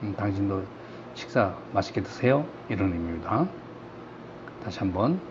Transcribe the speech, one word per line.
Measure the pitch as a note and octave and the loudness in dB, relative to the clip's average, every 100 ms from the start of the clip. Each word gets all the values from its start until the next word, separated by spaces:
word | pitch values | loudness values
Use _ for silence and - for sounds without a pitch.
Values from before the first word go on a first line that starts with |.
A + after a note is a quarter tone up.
음, | G#2+ G2 | -4 0
"당신도 | G2+ G2 G2+ G2 F#2 - - - - - | 0 2 2 0 -2 -10 -14 -14 -14 -12
식사 | - - G2 - - | 0 4 4 2 0
맛있게 | G2+ F2+ - | 0 2 -2
드세요." | F#2+ - B2 C#3 D3+ - - | -4 2 6 6 4 -8 -4
이런 | G#2 G2 | 2 2
의미입니다. | E2+ E2+ E2 - A2+ F3+ - - - - - - - - - - - | 2 -2 -4 0 2 2 0 -12 -14 -14 -14 -14 -14 -14 -14 -14 -8
다시 | - F2+ | -8 0
한번. | F#2+ F2+ A#2 F#3 - | 0 4 4 4 -2